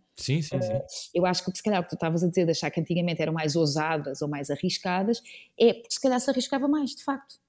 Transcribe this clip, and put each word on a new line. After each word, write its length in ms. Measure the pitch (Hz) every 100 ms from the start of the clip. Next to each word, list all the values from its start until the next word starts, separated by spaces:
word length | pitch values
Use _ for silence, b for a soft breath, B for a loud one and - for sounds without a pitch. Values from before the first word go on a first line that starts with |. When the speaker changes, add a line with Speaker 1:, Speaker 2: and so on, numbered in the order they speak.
| _ -
Speaker 1:
Sim, 240 | - 151
sim, 200 | 147 135
sim. 100 | 110
Speaker 2:
Eh, 140 | - - B B
eu 120 | 170 180
acho 180 | 175
que 100 | -
se 80 | -
calhar 180 | 220 196
o 20 |
que 60 | 175
tu 40 |
estavas 280 | - 165 165
a 40 | 175
dizer 180 | 180 165
de 60 |
achar 180 | 160 156
que 100 | -
antigamente 400 | 156 175 170 160
eram 140 | 156
mais 200 | 160 156
ousadas 680 | 156 151 147 156 160 147 139
ou 60 | 151
mais 220 | 143 143
arriscadas 720 | 143 185 - 185 180 202 233 B B B -
é 160 | 226
porque 180 | - -
se 80 | -
calhar 180 | 269 247
se 100 | 254
arriscava 360 | 262 247 277 285
mais, 280 | 302 269
de 100 | -
facto. 320 | - 269 - -